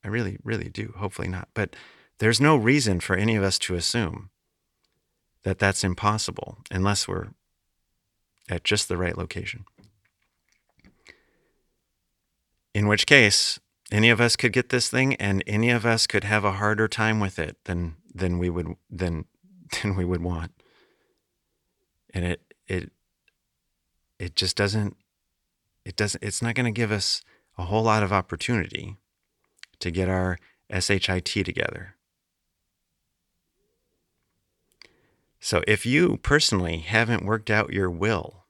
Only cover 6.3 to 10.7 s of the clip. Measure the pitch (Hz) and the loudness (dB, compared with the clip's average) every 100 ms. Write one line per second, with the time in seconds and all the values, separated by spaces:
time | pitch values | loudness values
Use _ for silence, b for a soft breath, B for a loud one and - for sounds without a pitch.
6.3 | 90 - - - 92 95 101 - 90 - | -8 -12 -16 -8 -2 0 0 -2 -6 -8
7.3 | - _ _ _ _ _ _ _ _ _ | -14 _ _ _ _ _ _ _ _ _
8.3 | _ - 87 - 104 - 87 87 85 90 | _ -10 -6 -2 -2 -2 -2 -2 -4 -6
9.3 | - - 120 107 _ - _ _ _ _ | -8 -10 -12 -16 _ -20 _ _ _ _
10.3 | _ _ _ _ | _ _ _ _